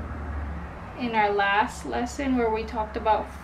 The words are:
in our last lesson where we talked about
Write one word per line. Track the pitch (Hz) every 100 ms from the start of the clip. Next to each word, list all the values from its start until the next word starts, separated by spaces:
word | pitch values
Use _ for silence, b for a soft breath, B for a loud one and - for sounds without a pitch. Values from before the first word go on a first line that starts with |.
| - - - - - - - - - -
in | 240
our | 220 208
last | 202 196 202 254 - 269
lesson | 240 247 - 277 247
where | 233
we | 220
talked | 226 240 214 226
about | 220 214 - -